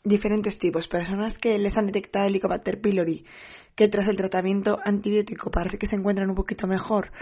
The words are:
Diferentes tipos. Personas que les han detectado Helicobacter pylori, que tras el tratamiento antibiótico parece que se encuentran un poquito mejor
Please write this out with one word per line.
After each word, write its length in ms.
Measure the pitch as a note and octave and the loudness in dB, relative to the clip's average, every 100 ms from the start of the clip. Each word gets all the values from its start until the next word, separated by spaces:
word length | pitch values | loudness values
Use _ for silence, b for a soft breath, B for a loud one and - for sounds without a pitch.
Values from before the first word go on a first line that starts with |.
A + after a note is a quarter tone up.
Diferentes 560 | G#3 G3+ G#3 G#3+ G#3 G#3 | 2 2 2 0 -2 -2
tipos. 280 | F3 E3 - | -2 -2 -2
Personas 500 | F3 F3 G3 A3 - | -4 -2 -4 -4 -2
que 200 | A#3 G#3 | 0 2
les 180 | G3+ A3 | 2 2
han 100 | G3+ | 0
detectado 400 | G3+ - G3 G3 | 0 -2 0 2
Helicobacter 520 | G3 F#3+ F3+ - G3+ | 2 0 -2 -4 -2
pylori, 460 | G#3 G3 E3 D#3+ - B B B B - | 0 2 0 -2 -8 B B B B 2
que 120 | G#3+ | 4
tras 200 | G3+ G3 | 4 0
el 100 | F#3+ | 0
tratamiento 600 | F#3+ F#3 F#3 G3 G3+ G3+ | 0 0 0 2 2 0
antibiótico 640 | G#3 G3+ G#3 G#3 G#3 - - | 0 0 2 0 0 -4 -2
parece 280 | F3+ F3+ G3+ | -2 -2 -4
que 100 | G#3 | -2
se 80 | G3+ | 0
encuentran 340 | G3 G3 G3 | 0 0 0
un 60 | F#3+ | 0
poquito 320 | F#3+ G3+ F#3 | -2 -2 0
mejor 440 | F#3+ - G#3 F3+ B | 0 0 -2 -2 B